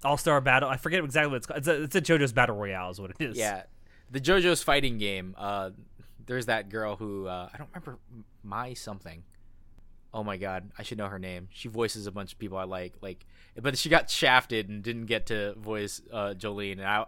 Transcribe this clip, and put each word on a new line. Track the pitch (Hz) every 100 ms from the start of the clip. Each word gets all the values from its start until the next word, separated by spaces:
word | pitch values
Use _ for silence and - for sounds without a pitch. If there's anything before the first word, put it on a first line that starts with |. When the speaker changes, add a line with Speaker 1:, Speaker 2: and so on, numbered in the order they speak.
Speaker 1:
All-Star | 135 143 165 147
Battle. | 131 131 135
I | 131
forget | 165 180
exactly | 147 147 147
what | 127
it's | -
called. | 151
It's | 139
a, | 151
it's | 151 190
a |
JoJo's | 160 160 139
Battle | 117 123 104
Royale | 101 92 90
is | 90
what | 95
it | -
is. | 143 113
Speaker 2:
Yeah. | 107 95 - - - - -
The | 135
JoJo's | 135 196 175 165
fighting | - 143 139 113
game, | 101 95 92 98
uh, | 101 101 95 90 - - - -
there's | - 127 117
that | 110 101
girl | 110 107 101
who, | 107 101 92
uh, | 90 90
I | -
don't | 147
remember, | 180 156 123 -
M-, | 117 107 -
Mai | 104 104 123
something. | 120 - 98 85 82 - - - - - - - - -
Oh | 113
my | 104 95
god, | 95 92 95 -
I |
should | 107 107
know | 101
her | 98
name. | 92 90 95
She | - 120
voices | 110 113 110 101
a |
bunch | 101 95
of | -
people | 101 95
I |
like, | 92 92 90 -
like, | 98 90 - - - -
but | 127 131
she | 156
got | 160 -
shafted | - 139 127 - 113 98
and | 104
didn't | 104 117
get | 113 113 -
to | 110 101 104
voice, | 107 107 101 - -
uh, | 113 101
Jolene, | 95 107 101 101
and | 95 95
I, | 104